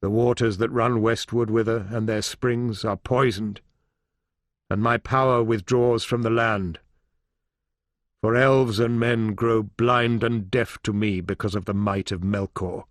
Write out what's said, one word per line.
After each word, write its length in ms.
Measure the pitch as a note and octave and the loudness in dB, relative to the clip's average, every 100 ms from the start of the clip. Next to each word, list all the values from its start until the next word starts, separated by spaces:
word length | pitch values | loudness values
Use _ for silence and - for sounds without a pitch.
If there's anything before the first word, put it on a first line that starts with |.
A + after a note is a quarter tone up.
The 100 | F#2+ | 0
waters 480 | G#2+ A#2+ A#2+ A#2 G2 | 2 2 2 0 0
that 100 | A2+ | -2
run 300 | A#2+ A#2 A#2+ | 0 0 2
westward 500 | A2 A2+ - A#2 A#2 | 2 0 -2 -2 0
with 160 | A2 A2 | 0 2
her 180 | A2+ G2 | -2 -4
and 180 | A2+ A2 | -4 -2
their 140 | G#2+ | -2
springs 640 | G2+ - B2+ A#2+ A#2+ G#2+ A2 | -4 -4 -2 0 -2 -4 -4
are 100 | G2 | -6
poisoned, 640 | - B2+ C3+ G2 G#2+ G2+ _ _ _ _ _ _ _ _ _ _ _ | -2 2 2 0 -6 -8 _ _ _ _ _ _ _ _ _ _ _
and 120 | G2+ | -2
my 160 | A2+ A#2+ | 0 0
power 460 | - C3 C3 B2 | 0 0 2 2
withdraws 640 | A2+ A2+ F#2 B2+ A#2+ A#2 - | 2 0 0 2 2 2 0
from 160 | A#2+ | -2
the 80 | A#2 | 0
land. 500 | A2+ A#2 G#2+ F#2 D#2+ _ _ _ _ _ _ _ _ _ _ _ _ _ _ | 0 0 0 -4 -8 _ _ _ _ _ _ _ _ _ _ _ _ _ _
For 140 | G#2+ A#2 | 0 2
elves 440 | C3+ C3+ B2+ G#2 | 4 4 2 2
and 200 | A#2 A#2 | 0 2
men 340 | A#2 A#2 A2 | 0 0 0
grow 300 | G2+ A#2 A2+ | 0 2 2
blind 600 | G#2 _ A#2 B2 A#2 A#2 | 0 _ 2 4 2 0
and 260 | A2+ A#2 G2 | 0 -2 -2
deaf 320 | B2+ A#2 - | -2 -2 -4
to 100 | - | -4
me 260 | G#2 G#2+ F#2+ | 0 0 -2
because 360 | F2 G2 G#2+ G2 | -4 -4 -4 -4
of 100 | F2+ | -2
the 80 | |
might 380 | G2+ G#2 G2 F#2+ | -2 0 -2 -4
of 100 | F#2+ | -4
Melkor. 640 | F#2 G2+ G2 - F#2 F2+ - | -2 -2 -2 -4 -6 -8 -12